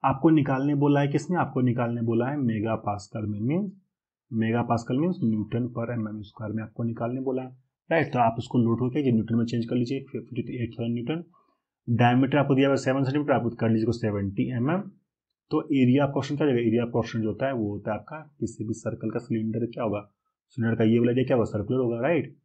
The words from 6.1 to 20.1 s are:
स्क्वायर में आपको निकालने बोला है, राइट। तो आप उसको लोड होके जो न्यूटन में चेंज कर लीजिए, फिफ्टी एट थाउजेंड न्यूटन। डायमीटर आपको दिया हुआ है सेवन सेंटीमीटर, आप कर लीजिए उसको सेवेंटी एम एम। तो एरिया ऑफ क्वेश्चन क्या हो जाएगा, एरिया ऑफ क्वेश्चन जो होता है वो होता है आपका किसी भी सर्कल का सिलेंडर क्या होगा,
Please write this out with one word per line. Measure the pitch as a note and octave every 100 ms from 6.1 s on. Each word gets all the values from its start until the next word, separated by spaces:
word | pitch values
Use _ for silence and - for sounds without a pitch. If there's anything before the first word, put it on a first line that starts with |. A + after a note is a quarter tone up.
| G#2+
स्क्वायर | G2+ - G#2+
में | A2
आपको | G#2+ -
निकालने | A#2 A2+ A#2 B2+
बोला | C3 C3
है, | C3 - _ _ _
राइट। | E3 C#3+
तो | B2
आप | A#2 A#2
उसको | - B2
लोड | A2+ A#2
होके | B2+ C#3+
जो | C3+
न्यूटन | A2+ G#2+ A#2
में |
चेंज | A#2 B2 A2+
कर | B2+
लीजिए, | A#2+ C3+
फिफ्टी | - A#2 - A2 - B2+
एट | A#2
थाउजेंड | - A#2
न्यूटन। | A#2+ B2 D#3+ E3+ _ _ _ _ _ -
डायमीटर | A2+ A#2+ B2 C3+ D3
आपको | C#3
दिया | C3+ C3+
हुआ |
है | C3
सेवन | C3+ C3+
सेंटीमीटर, | C3 C#3+ C#3+
आप | B2+ A2+ -
कर | A2+
लीजिए | A2+ A2
उसको | A2+
सेवेंटी | A2 G2+ G2+ G2 B2+ B2
एम | B2+
एम। | F3+ G3+ - _ _ _ _ _
तो | D3+ -
एरिया | C#3 B2+ C3 C#3
ऑफ |
क्वेश्चन | C#3+ B2 D3
क्या | D#3
हो |
जाएगा, | A#2+ A#2
एरिया | A2+
ऑफ | A#2+
क्वेश्चन | A#2+ A2 A#2
जो | A2
होता | G#2 C3+
है |
वो | C3 G#2
होता | G2+ G#2+
है | G#2
आपका | - D#3 D#3 _
किसी | - -
भी | A2
सर्कल | - A2+ A#2 A2+
का | A#2
सिलेंडर | - A2+ A2 A2+ A#2
क्या | -
होगा, | A#2 G2+ G#2